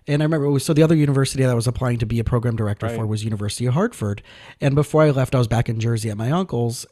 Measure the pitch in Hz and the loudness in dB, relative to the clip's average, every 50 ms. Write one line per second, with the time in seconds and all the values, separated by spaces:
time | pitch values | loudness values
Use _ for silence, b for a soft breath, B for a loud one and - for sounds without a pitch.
0 | b - 147 147 151 151 165 156 139 143 143 139 - - 160 143 160 160 170 156 | b -2 0 0 2 2 0 0 2 2 0 0 0 2 4 4 4 6 4 4
1 | 147 143 139 135 135 - - 135 131 127 120 117 110 127 120 - 131 123 120 117 | 4 2 2 2 0 0 0 0 0 2 2 0 0 -2 -2 -2 -2 -2 -2 -2
2 | 117 110 117 117 110 - - 120 110 123 113 110 110 104 104 - - 117 117 117 | -2 -2 -2 -2 -2 0 0 0 0 0 -2 -2 -2 -2 -4 -4 -4 -4 -4 -2
3 | 113 107 107 107 107 113 110 101 104 104 - - 120 127 123 160 208 233 - - | -4 -2 -2 -4 -4 -4 -4 -4 -4 -6 -4 -2 -2 0 0 0 0 -2 -2 -4
4 | 110 101 104 104 - B B B B B B B - 139 139 147 143 - - 156 | -4 -4 -4 -6 -8 B B B B B B B -2 0 2 2 0 2 4 4
5 | 156 151 139 135 127 - - 131 123 110 117 113 123 - 113 110 107 117 117 110 | 4 4 4 2 0 0 2 0 2 2 2 0 0 0 -2 -2 -2 -2 -2 -2
6 | 107 113 104 104 113 123 151 180 190 - - 120 120 117 117 - - - | -2 -4 -4 -4 -2 -2 0 -2 -2 -2 -2 -2 -2 -2 -4 -6 -10 -12